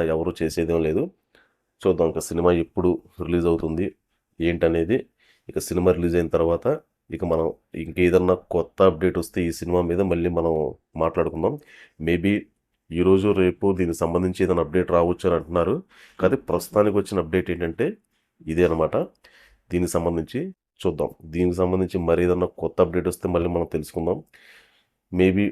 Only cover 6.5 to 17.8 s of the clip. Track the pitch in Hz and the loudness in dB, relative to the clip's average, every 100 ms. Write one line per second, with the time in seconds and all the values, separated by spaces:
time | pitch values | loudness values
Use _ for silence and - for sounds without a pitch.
6.5 | 85 - 151 - _ - 82 90 82 82 | 0 0 -4 -6 _ -14 -8 -2 0 -2
7.5 | - _ - 85 - 90 90 90 90 - | -4 _ -12 -6 2 4 4 4 0 0
8.5 | 87 82 - 95 80 92 87 85 - 85 | -4 -2 2 2 4 0 -2 -4 -4 -4
9.5 | 80 85 87 87 87 98 87 87 85 82 | -4 -2 0 0 0 0 0 0 0 0
10.5 | 80 73 - _ 80 80 95 - 78 90 | 0 -2 -6 _ -4 -2 0 -2 -2 -2
11.5 | 151 - - - - 78 87 95 104 - | -4 -12 -20 -20 -8 -2 0 0 -2 -4
12.5 | _ _ _ - 80 90 95 104 95 92 | _ _ _ -8 0 4 4 4 2 2
13.5 | 87 98 92 87 82 82 87 92 92 92 | 2 0 0 -2 -2 0 0 0 0 0
14.5 | 87 76 90 87 87 85 87 92 85 78 | 0 0 0 2 2 2 0 0 0 0
15.5 | 87 85 147 - _ - - - - - | -2 0 -2 -6 _ -20 -2 0 0 -2
16.5 | - - 104 104 101 95 98 82 90 90 | -4 0 2 2 2 -2 -2 0 -2 -2
17.5 | 85 85 80 | -4 -4 -2